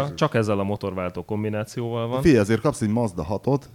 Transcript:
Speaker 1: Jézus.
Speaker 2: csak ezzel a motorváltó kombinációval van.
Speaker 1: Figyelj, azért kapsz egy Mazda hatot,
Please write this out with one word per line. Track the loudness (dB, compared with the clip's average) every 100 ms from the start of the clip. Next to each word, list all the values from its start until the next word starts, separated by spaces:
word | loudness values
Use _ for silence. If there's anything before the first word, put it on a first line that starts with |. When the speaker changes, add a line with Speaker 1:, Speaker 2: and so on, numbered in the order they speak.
Speaker 1:
Jézus. | 0
Speaker 2:
csak | -2 0
ezzel | 2 0 0
a |
motorváltó | -2 -2 -4 -4 -4 -6
kombinációval | -6 -4 -2 -4 -6 -6 -4 -4 -2
van. | 2
Speaker 1:
Figyelj, | 6 6
azért | 6 2
kapsz | 2 0
egy | 0
Mazda | 0 0 -4
hatot, | -4 -2 0 -2 -2